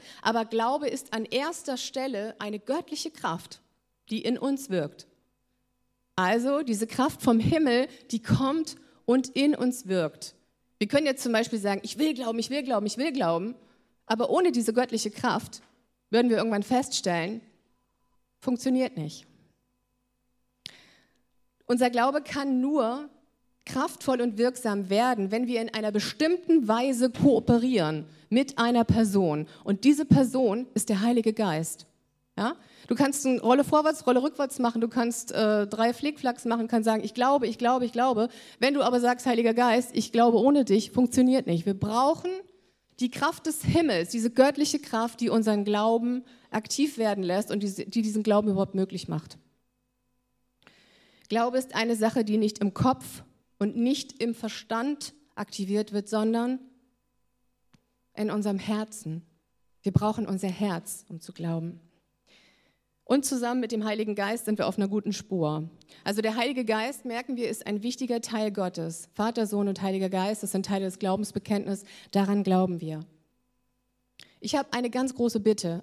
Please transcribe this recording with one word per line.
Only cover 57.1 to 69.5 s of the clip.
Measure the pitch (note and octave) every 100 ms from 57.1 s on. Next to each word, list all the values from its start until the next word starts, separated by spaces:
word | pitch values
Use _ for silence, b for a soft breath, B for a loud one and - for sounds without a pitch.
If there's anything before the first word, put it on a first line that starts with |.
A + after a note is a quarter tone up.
| _ _ _ _ _ _ _ _ _ _
in | - G#3+
unserem | G#3 G#3 G3
Herzen. | G3 G#3+ G#3+ - D#3 E3 - _ _ _ _ _
Wir | G3+
brauchen | F#3 G#3 A3 G#3+
unser | F#3+ G3
Herz, | F3+ G3+ E3 - - -
um | E3
zu | -
glauben. | - E3 E3 E3+ E3+ _ _ _ _ _ b b b b b _ _
Und | - C4+
zusammen | C4+ B3+ A#3+ B3+
mit | A3+
dem | A3+
Heiligen | G#3+ G#3+ G#3+
Geist | G#3 G3 A#3
sind | - G#3
wir | -
auf | F#3+
einer | G3
guten | G#3 G#3
Spur. | F#3+ - F#3 D3+ D#3 E3 - B B
Also | - G3+
der | A3 A3
Heilige | B3 B3+ A3
Geist, | G#3+ A#3 C#4+ B3+
merken | A#3 B3 A#3+
wir, | A3+
ist | A3 -
ein | G3+
wichtiger | A#3 - B3 A#3
Teil | A#3 A3 G#3+
Gottes. | G3+ F3+ F3 E3 E3 -
Vater, | - A3 A#3+
Sohn | G#3